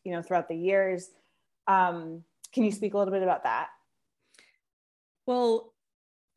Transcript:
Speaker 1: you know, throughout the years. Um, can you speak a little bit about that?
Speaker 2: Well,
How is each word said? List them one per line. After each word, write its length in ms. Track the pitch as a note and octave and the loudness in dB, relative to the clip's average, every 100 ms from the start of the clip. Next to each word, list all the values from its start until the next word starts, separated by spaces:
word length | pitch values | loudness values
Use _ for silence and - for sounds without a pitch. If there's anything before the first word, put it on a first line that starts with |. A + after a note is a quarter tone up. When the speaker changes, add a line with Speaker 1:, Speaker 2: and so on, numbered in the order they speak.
Speaker 1:
you 80 | F#3+ | -8
know, 100 | E3+ | -8
throughout 280 | E3+ F3+ E3+ | -2 -2 -2
the 60 | E3 | -4
years. 540 | F3+ G3 F#3+ F3 - _ _ _ _ _ - | 0 2 2 -2 -8 _ _ _ _ _ 2
Um, 560 | F#3+ F3+ E3+ D#3+ E3 - _ - | 4 4 0 -10 -14 -16 _ -6
can 100 | B3+ | 0
you 80 | G#3+ | 0
speak 220 | G3+ G#3 | 0 -2
a 40 | G3+ | 0
little 120 | F#3+ | 0
bit 120 | G3 | 0
about 220 | F#3 E3+ B2+ | 0 0 0
that? 240 | A2+ - - _ _ _ _ _ _ _ _ _ _ _ _ _ _ - | -2 -4 -12 _ _ _ _ _ _ _ _ _ _ _ _ _ _ -4
Speaker 2:
Well, 480 | B3 A#3+ A3+ - _ _ _ _ _ _ | 0 2 0 -4 _ _ _ _ _ _